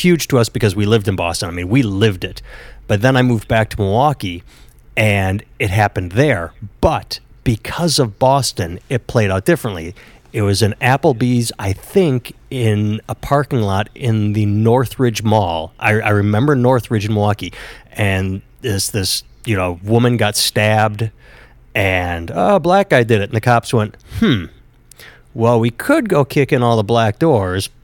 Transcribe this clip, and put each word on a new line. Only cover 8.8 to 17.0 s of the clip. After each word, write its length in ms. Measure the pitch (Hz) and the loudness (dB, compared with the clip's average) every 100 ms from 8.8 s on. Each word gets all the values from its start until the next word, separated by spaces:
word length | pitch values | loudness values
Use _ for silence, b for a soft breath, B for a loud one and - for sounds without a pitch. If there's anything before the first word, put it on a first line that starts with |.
| - | -6
it 180 | 127 - | -8 -2
played 240 | 123 101 | 0 0
out 140 | 95 127 | 0 0
differently. 500 | 170 120 90 82 - b b b | 0 -2 -8 -10 -14 b b b
It 80 | 117 | -2
was 200 | 101 98 | 0 2
an 120 | 101 - | 0 0
Applebee's, 720 | 127 139 165 117 123 123 113 - | 0 2 2 0 0 0 -2 -6
I 120 | 98 | -6
think, 600 | 95 - 202 170 127 - - - | -6 -2 0 2 0 -4 -18 -12
in 500 | 131 113 104 107 107 - | -4 0 0 0 -4 -8
a 80 | 110 | -10
parking 460 | - 139 139 127 | -2 0 0 -2
lot 260 | 101 98 104 - | 0 -2 -4 -4
in 380 | 123 110 104 | -2 0 0
the 120 | 104 104 | 0 0
Northridge 760 | 104 113 123 123 - 123 107 | 2 4 4 2 0 -2 0
Mall. 500 | 110 107 90 82 80 - | 2 2 2 -2 -6 -4
I, 200 | 113 107 | 0 0
I 80 | 107 | 2
remember 460 | 104 104 107 147 139 | 2 2 2 2 2
Northridge 500 | 120 127 - 110 | 4 2 0 -2